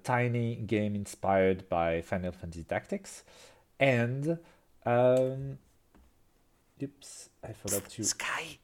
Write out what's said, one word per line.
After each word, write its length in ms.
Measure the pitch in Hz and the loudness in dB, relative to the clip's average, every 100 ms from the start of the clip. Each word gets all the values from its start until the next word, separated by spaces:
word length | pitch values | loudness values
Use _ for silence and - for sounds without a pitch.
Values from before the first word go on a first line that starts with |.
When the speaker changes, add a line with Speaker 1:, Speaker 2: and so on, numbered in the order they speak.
Speaker 1:
tiny 540 | - 123 123 120 117 117 | -2 0 0 0 -2 -4
game 380 | 107 107 104 104 | -2 0 0 -4
inspired 720 | 98 - 95 98 95 95 95 | -6 -4 2 4 6 2 0
by 340 | 85 85 82 | 0 2 0
Final 300 | - 95 90 | -2 -4 -4
Fantasy 320 | 82 85 82 | -8 -10 -10
Tactics, 580 | 80 95 - 202 - - - - - - _ - | -4 -4 -4 -8 -10 -20 -20 -20 -20 -20 _ 0
and, 580 | 139 120 120 131 147 165 - _ _ _ | 2 4 0 -2 -2 -4 -6 _ _ _
um, 720 | 120 120 127 127 131 135 139 135 _ _ _ _ _ _ _ _ _ _ _ - | 0 4 6 6 2 -2 -8 -10 _ _ _ _ _ _ _ _ _ _ _ -12
oops, 480 | 139 - - - - _ | -12 -12 -20 -20 -20 _
I 100 | - | -16
forgot 340 | - 101 101 - | -10 -4 -4 -4
to 140 | - | -6
Speaker 2:
Sky, 540 | 104 - - - 80 - | -4 -2 -4 -6 -8 -14